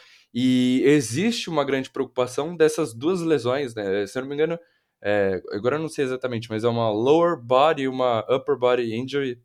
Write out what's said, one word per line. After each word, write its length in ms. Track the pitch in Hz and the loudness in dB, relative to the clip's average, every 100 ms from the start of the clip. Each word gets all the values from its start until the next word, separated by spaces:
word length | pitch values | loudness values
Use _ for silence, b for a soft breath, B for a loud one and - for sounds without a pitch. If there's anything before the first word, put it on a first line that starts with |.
| b b b | b b b
e 480 | 117 127 127 127 127 139 | -2 2 4 2 4 4
existe 640 | 147 110 123 220 233 - | 4 2 -2 -2 -2 -4
uma 160 | 156 139 | -4 -2
grande 240 | 135 131 | -4 -4
preocupação 640 | - 127 - 120 - 151 170 | -6 -4 -2 -2 -2 -6 2
dessas 380 | 156 156 147 | 2 2 -4
duas 260 | 113 147 185 | -4 -4 -2
lesões, 560 | 165 147 117 135 135 113 | 0 0 0 -2 -4 -6
né? 300 | 101 98 101 | -2 -2 -2
Se 100 | 127 | -6
eu 40 | |
não 80 | 135 | -6
me 60 | 143 | -2
engano, 220 | 160 165 - _ _ _ | -2 -2 -10 _ _ _
é, 400 | 104 104 98 92 - | -2 0 0 -2 -6
agora 240 | 101 117 147 | -4 -2 -2
eu 60 | |
não 80 | 156 | -4
sei 160 | - 131 | -4 -2
exatamente, 440 | 127 127 117 117 | -2 -4 -6 -6
mas 140 | 110 | -2
é 60 | 120 | 0
uma 200 | 117 113 | 0 0
lower 460 | 107 123 160 170 160 | 2 4 4 4 0
body 480 | 117 127 151 156 | 2 4 4 2
e 40 | 135 | -2
uma 380 | 131 127 113 107 | 0 0 0 0
upper 260 | 131 147 131 | -2 0 0
body 400 | 123 123 117 110 | 2 2 0 -4
injury 400 | 131 143 135 120 | -4 -4 -4 -6